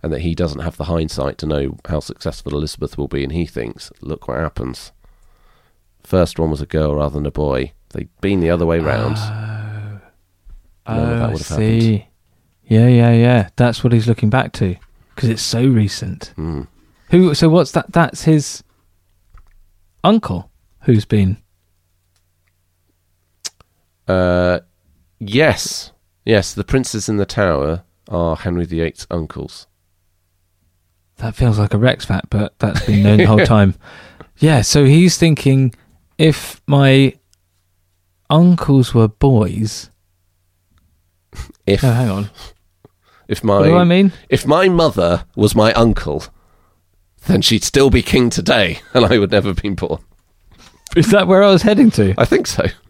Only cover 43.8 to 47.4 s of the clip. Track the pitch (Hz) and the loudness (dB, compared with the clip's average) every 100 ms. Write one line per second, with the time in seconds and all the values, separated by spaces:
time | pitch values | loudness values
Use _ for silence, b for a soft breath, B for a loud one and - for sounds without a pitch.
43.8 | 175 180 196 - _ - - 156 190 175 | 4 4 2 0 _ -2 0 2 2 2
44.8 | 160 107 85 85 - - 107 110 107 113 | 0 0 0 0 -4 0 0 2 2 2
45.8 | 117 101 - 73 - _ _ _ _ _ | 2 0 -4 -8 -10 _ _ _ _ _
46.8 | _ _ _ _ - 98 | _ _ _ _ -2 0